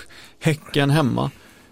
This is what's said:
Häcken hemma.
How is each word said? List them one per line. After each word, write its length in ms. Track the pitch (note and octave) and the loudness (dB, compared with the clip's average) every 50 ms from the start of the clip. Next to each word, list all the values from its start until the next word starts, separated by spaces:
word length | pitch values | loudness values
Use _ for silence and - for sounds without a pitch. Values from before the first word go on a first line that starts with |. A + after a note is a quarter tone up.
| - - - - - - - _ | -18 -18 -20 -20 -20 -20 -20 _
Häcken 500 | - D#3+ D3+ - - - - D3 C#3 C#3 | -2 -2 -2 -2 -6 -4 -2 0 2 2
hemma. 420 | C#3+ D#3+ D3 A2+ A#2+ A#2+ C3+ C#3+ - - - - - - - - | 2 2 2 0 0 -2 -4 -6 -8 -12 -20 -20 -20 -20 -20 -20